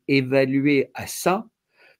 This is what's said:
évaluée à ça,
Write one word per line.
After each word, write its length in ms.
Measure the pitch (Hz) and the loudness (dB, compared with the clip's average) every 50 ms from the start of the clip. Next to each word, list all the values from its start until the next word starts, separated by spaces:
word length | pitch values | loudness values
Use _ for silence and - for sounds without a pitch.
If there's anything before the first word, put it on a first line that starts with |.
| _ | _
évaluée 840 | - 139 135 131 127 135 135 135 131 135 139 135 147 147 135 127 - - | 0 0 0 0 2 2 2 2 2 0 0 0 2 2 2 0 -2 -6
à 120 | - 110 | -12 -14
ça, 420 | - - - - 165 185 208 233 - _ _ _ _ _ _ _ _ _ _ | -12 -12 -4 -2 -2 -2 -2 -4 -10 _ _ _ _ _ _ _ _ _ _